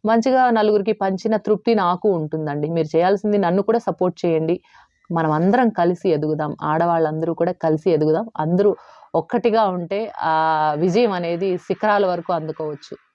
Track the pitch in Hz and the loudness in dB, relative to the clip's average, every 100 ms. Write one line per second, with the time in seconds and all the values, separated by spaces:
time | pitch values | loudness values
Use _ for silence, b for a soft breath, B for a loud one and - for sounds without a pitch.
0 | 214 226 233 254 254 220 214 208 196 214 | 2 2 2 2 4 2 2 2 0 -2
1 | 190 190 220 214 202 208 - 220 180 180 | -2 -2 -2 -2 0 0 2 2 2 0
2 | 214 175 156 156 151 147 151 170 160 160 | 0 0 -2 -4 -4 -4 -2 -2 0 2
3 | 180 202 214 208 180 185 196 226 - 180 | 2 2 0 0 2 0 2 0 0 -2
4 | 180 - 175 160 160 180 b b b _ | -2 0 0 0 0 -4 b b b _
5 | _ 165 160 151 180 220 233 214 170 175 | _ -2 0 2 2 4 2 2 0 0
6 | 196 151 151 151 151 147 151 160 170 165 | 0 0 0 -2 -4 -6 -2 0 0 2
7 | 160 156 165 160 170 180 160 156 190 156 | 0 -2 -4 -2 -2 0 -2 0 0 2
8 | 156 160 226 - 156 180 202 175 B B | 2 0 -2 -6 0 2 2 0 B B
9 | B 165 160 240 240 220 208 180 170 202 | B -4 -2 -2 0 2 0 -2 -6 -6
10 | 220 - 160 160 160 156 156 151 180 190 | -6 -6 -2 0 2 2 0 0 0 2
11 | 240 185 170 170 190 180 - - 214 208 | 0 0 -4 -4 -2 -4 -6 -4 0 2
12 | 190 175 170 170 156 151 156 143 - - | 0 -2 -4 -4 -4 -8 -8 -10 -14 -20
13 | _ | _